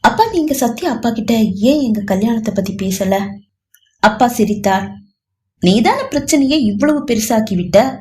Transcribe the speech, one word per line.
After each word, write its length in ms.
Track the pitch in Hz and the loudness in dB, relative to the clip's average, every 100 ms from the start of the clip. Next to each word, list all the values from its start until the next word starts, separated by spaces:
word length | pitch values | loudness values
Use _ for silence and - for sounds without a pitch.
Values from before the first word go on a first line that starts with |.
"அப்பா, 220 | - - 440 | 2 2 0
நீங்க 200 | 349 311 | 0 -2
சத்யா 360 | - 233 233 349 | 0 -2 -2 -4
அப்பா 180 | 233 233 | -2 -4
கிட்ட 220 | 220 208 226 202 190 | -4 -2 0 0 2
ஏன் 200 | 233 302 | 2 2
எங்க 160 | 254 214 | 0 -2
கல்யாணத்தை 500 | 202 190 220 233 220 | -2 0 0 -2 -2
பத்தி 200 | 190 190 | -4 -4
பேசல?" 420 | 185 196 190 190 196 202 202 _ _ _ _ _ _ | -4 -6 -2 -2 -2 -4 -12 _ _ _ _ _ _
அப்பா 240 | 214 214 240 | 0 4 0
சிரித்தார். 580 | 240 208 208 202 190 202 202 - _ _ _ _ _ | 2 0 0 0 0 -2 -12 -20 _ _ _ _ _
"நீதான 380 | 180 208 330 523 | 2 4 2 0
பிரச்சனையை 560 | 539 285 285 302 269 311 | -2 -4 0 2 2 2
இவ்வளவு 340 | 220 202 294 294 | 0 0 0 0
பெருசாக்கி 520 | - 220 - 226 214 | -2 -4 0 -2 0
விட்ட. 220 | 180 175 196 262 - | -4 2 4 2 -4